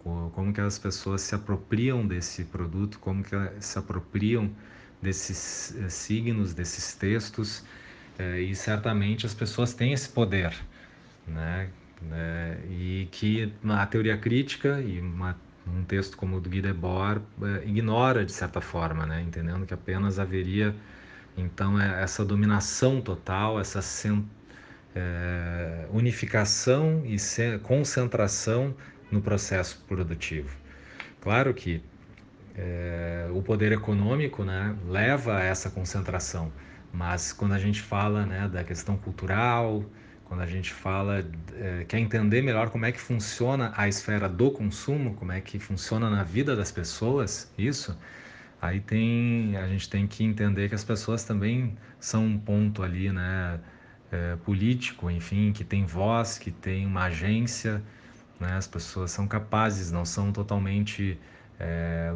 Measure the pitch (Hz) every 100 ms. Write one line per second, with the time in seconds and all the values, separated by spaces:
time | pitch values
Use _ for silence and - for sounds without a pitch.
0 | 85 85 85 87 98 104 101 101 101 -
1 | - 98 - 104 104 101 - 110 127 123
2 | 104 90 80 - 82 85 85 95 104 -
3 | 95 95 98 98 95 104 - - - 92
4 | - 104 107 117 107 - - - - -
5 | 98 92 - 92 - - - 123 92 -
6 | - 110 117 110 95 82 87 - - -
7 | 98 110 107 - 107 - - - - -
8 | - - 90 90 92 98 - 107 113 107
9 | 101 110 113 - 110 - 123 - 127 139
10 | - 123 104 95 85 - - - - -
11 | - - - 80 80 92 95 92 - -
12 | 82 80 82 85 82 85 90 90 90 95
13 | 98 - 107 110 107 104 107 104 101 113
14 | 110 107 110 120 139 - 143 143 120 90
15 | 87 87 90 87 - - 90 90 87 98
16 | 95 - 95 92 87 95 98 87 90 92
17 | 101 104 107 - 101 98 104 104 110 113
18 | 127 120 92 - 87 92 - 87 82 80
19 | 78 80 85 85 82 90 95 90 - 92
20 | 98 95 92 95 92 101 107 104 - -
21 | - - - - 90 - 98 101 98 92
22 | 95 - 104 101 107 104 - - 131 135
23 | 104 85 - 95 107 110 95 101 - -
24 | 104 104 107 - - - - - - 95
25 | 90 87 87 87 87 87 85 82 80 107
26 | 120 104 - 110 104 - 131 139 160 160
27 | 131 101 - - 117 104 - 135 143 131
28 | 123 113 101 - 110 117 139 131 - -
29 | - 104 104 101 - 95 87 - - 92
30 | 85 82 - 80 71 69 - - - -
31 | - - 101 113 135 127 87 82 - -
32 | - - - - - - 90 87 87 85
33 | 85 85 85 92 95 104 107 107 107 101
34 | 104 139 147 - 95 95 104 107 87 95
35 | 113 139 117 101 92 95 110 - 87 98
36 | 90 90 - 87 80 - - - - 87
37 | 87 87 - - 104 98 101 104 - 101
38 | 104 104 98 95 101 90 85 85 - 101
39 | - 92 92 98 120 117 113 107 104 -
40 | - - - 90 87 92 92 - 95 98
41 | 101 101 82 82 80 - 98 87 85 110
42 | 110 110 104 117 135 110 117 117 113 123
43 | - 120 104 - 120 135 117 - 101 98
44 | - 104 98 90 135 139 104 - - 147
45 | 127 104 92 92 - 101 - 95 - 110
46 | 113 104 85 101 143 113 92 - 82 -
47 | 113 139 101 - - - 131 139 - 85
48 | - - - - - - 82 98 104 110
49 | 113 117 120 117 110 98 92 98 - 101
50 | 101 - 110 104 104 98 101 107 - 107
51 | - 113 - 101 104 123 123 104 - -
52 | - 110 110 104 107 104 107 104 92 90
53 | 98 92 90 95 90 85 - - - -
54 | - 87 85 85 107 98 110 123 - -
55 | 87 85 85 101 104 101 - 101 92 87
56 | 101 117 107 - - - 98 95 98 95
57 | 92 82 95 110 123 - 113 107 107 -
58 | - - - - 87 95 - 85 - 98
59 | 90 - 101 110 107 107 110 98 87 85
60 | 85 - 101 101 104 101 95 101 104 -
61 | 98 90 - - - - 85 85 85 82
62 | 85